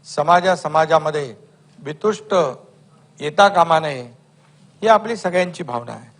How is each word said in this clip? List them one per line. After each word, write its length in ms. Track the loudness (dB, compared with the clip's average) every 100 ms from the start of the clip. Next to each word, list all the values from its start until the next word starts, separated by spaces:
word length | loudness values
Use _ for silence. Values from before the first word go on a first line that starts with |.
समाजा-, 500 | -8 -4 2 4 4
समाजामध्ये 800 | -2 -2 -2 2 2 0 -6 -8 -14 _ _ _ -16
बितुष्ट 560 | -14 -4 -4 -4 -2 0 0 -4 -20 _ _ _ _ _
येता 280 | -4 4 4
कामा 320 | 4 2 2
नये, 220 | 0 -8 -14 -20 _ _ _ _ _ _
ही 60 | 2
आपली 280 | 2 2 -6
सगळ्यांची 460 | -2 -2 -2 -6
भावना 300 | -10 -10 -10
आहे. 180 | -16 -18